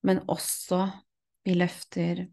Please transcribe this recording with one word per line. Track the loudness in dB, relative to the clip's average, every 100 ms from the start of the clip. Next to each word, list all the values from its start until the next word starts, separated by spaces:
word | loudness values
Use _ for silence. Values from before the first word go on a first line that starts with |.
men | 4 2 2
også | -2 -2 -6 -2 0 0 -4 _ _ _ _
vi | 0 2
løfter | 2 0 -10 -2 -2 -2 -6